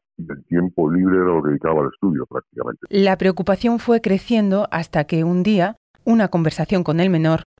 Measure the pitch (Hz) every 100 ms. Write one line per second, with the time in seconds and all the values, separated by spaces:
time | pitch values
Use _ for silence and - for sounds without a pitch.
0 | _ - 82 73 - 85 90 90 78 87
1 | 92 92 90 82 76 71 80 78 69 -
2 | 98 73 62 64 - - 60 - - 202
3 | 196 190 190 180 196 190 240 233 - 233
4 | 226 190 - 233 202 190 208 165 165 160
5 | 147 165 165 180 180 208 175 226 _ _
6 | - 226 196 170 156 - 156 196 165 160
7 | 190 170 160 160 -